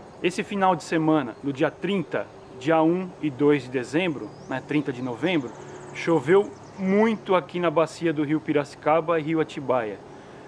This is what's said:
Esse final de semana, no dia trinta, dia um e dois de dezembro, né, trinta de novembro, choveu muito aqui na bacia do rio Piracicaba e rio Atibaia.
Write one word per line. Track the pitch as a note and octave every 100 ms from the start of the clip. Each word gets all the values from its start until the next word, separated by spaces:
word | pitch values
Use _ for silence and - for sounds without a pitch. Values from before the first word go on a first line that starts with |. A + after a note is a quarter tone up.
| - -
Esse | F3+ F3+
final | G3 G3+ F#3+ F3
de |
semana, | - E3+ D#3 D#3 A#2+ -
no | C#3+
dia | C3 D3+
trinta, | - F3 G3 D3 A#2 G2+ - - -
dia | C3 D#3+
um | D#3+ F3+ F#3 -
e | D3+
dois | B2+ D3 D3
de | B2
dezembro, | B2+ A#2 D3 F#3 B2+ G#2+ - -
né, | C3 -
trinta | D3 C#3+
de | B2
novembro, | B2+ A2+ D#3 E3+ A#2+ - - - -
choveu | - - D#3+ B2+ F#3+ G#3+ - - -
muito | F#3+ G3+ A3+ G#3+ -
aqui | F3+ F3+ F3+
na | E3+
bacia | D#3 D#3 - E3+
do | D3+
rio | C#3+ D3+
Piracicaba | D3+ D3 C#3 - D3+ D#3+ D#3+ E3
e |
rio | D3+ D#3+
Atibaia. | D3+ D#3+ C3 B2+ A2 F#2+ - - - -